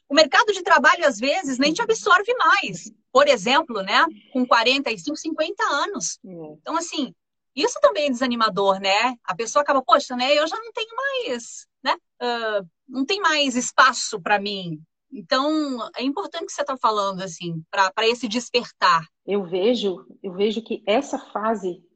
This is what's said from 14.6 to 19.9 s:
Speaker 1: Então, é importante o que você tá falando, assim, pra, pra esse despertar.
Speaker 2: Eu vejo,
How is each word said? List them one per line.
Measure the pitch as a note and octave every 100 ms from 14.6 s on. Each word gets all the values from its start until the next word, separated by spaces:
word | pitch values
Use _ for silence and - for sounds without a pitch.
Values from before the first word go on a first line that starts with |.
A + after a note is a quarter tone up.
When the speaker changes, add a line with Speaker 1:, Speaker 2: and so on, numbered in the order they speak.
| F3 D#3 - _ _
Speaker 1:
Então, | C4 F3 C4 D4 D#4 C#4+ A#3+ G#3+ -
é |
importante | C4 C#4+ - E4+
o | E4+
que |
você | -
tá | C#5+ C4
falando, | A#3 G#3 G3 F#3
assim, | F#3+ - F3 E3 -
pra, | G3+ F#3+
pra | G#3+ A3
esse | A#3+ A#3
despertar. | A#3 - A#3+ G#3 _ F#3+ E3 E3 _ -
Speaker 2:
Eu | G3+
vejo, | E3+ F3+ G#3 A#3 G3+